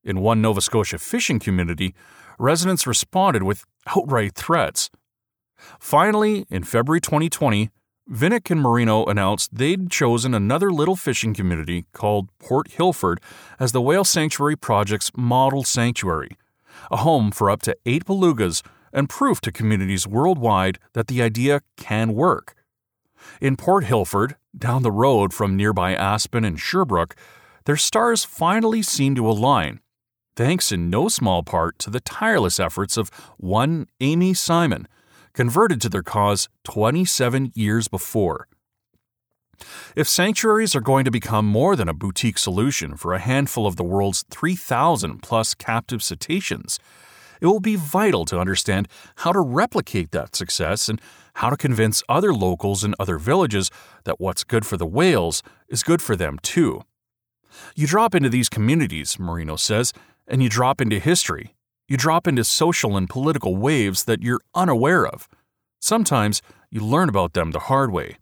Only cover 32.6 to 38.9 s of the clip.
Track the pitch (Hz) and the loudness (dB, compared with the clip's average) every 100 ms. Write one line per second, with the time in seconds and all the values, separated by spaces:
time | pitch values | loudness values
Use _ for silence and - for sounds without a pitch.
32.6 | 87 - 98 - 98 - - - 90 104 | -2 -4 -4 -4 -4 -10 -20 -12 -2 0
33.6 | 139 165 - _ 135 165 185 185 - 170 | 0 -2 -6 _ 0 4 2 2 2 2
34.6 | 165 76 - _ _ _ _ - 120 139 | 2 -2 -6 _ _ _ _ -2 0 4
35.6 | 220 135 110 95 - 107 101 101 - _ | 2 2 0 -4 -2 0 2 2 -4 _
36.6 | - 110 110 156 180 - 123 131 131 - | -10 0 2 2 0 0 0 0 -2 -2
37.6 | 104 113 - 95 - 113 90 69 - _ | 0 0 -2 -6 -4 0 0 -2 -10 _
38.6 | _ _ _ | _ _ _